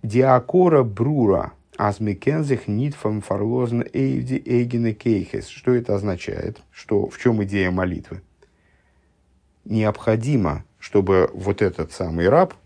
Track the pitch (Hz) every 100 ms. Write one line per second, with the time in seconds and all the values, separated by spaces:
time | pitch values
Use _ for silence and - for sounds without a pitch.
0 | 117 113 131 127 - 180 180 151 113 98
1 | 120 151 113 95 - - _ - 104 101
2 | 107 98 - 156 143 123 - 107 143 139
3 | 107 107 - 98 104 123 123 120 120 -
4 | 135 131 123 131 - 123 120 120 117 107
5 | - 104 92 98 - - - 123 120 101
6 | 101 87 - - - 110 _ - - 104
7 | 101 - 127 110 98 101 92 92 90 85
8 | - 92 - _ _ _ _ _ _ _
9 | _ _ _ _ _ _ - 110 107 104
10 | - 110 120 139 90 71 - _ - 104
11 | 95 95 90 - 95 101 101 - 82 -
12 | 90 82 87 147 269 -